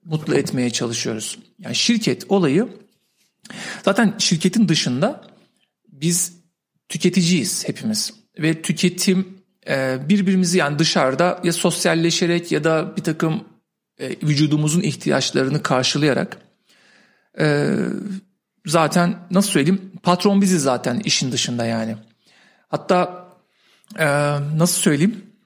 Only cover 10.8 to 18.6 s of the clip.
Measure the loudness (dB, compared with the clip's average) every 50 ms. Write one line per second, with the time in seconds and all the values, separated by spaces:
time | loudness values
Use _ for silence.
10.8 | 0 0 2 2 2 2 2 2 2 0 0 0 -2 -2 -2 0 0 -2 0 0
11.8 | 0 0 2 2 2 0 2 2 0 2 0 0 0 -2 -2 0 2 2 0 0
12.8 | -2 -4 -8 -6 -4 -4 -2 0 -2 -2 -2 -4 -8 -12 _ _ _ _ _ _
13.8 | _ _ _ -12 -10 -10 -8 -4 -2 0 2 2 4 2 4 2 2 2 0 0
14.8 | 0 0 -4 -2 -2 0 0 0 0 0 0 0 0 0 0 -2 0 0 0 2
15.8 | 2 0 0 2 2 2 2 2 -2 -4 -8 -18 _ _ _ _ _ _ _ _
16.8 | _ _ _ _ _ _ _ _ _ _ _ -2 0 2 2 2 0 0 0 0
17.8 | -2 -2 -4 -6 -8 -8 -10 -10 _ _ _ _ _ _ _ _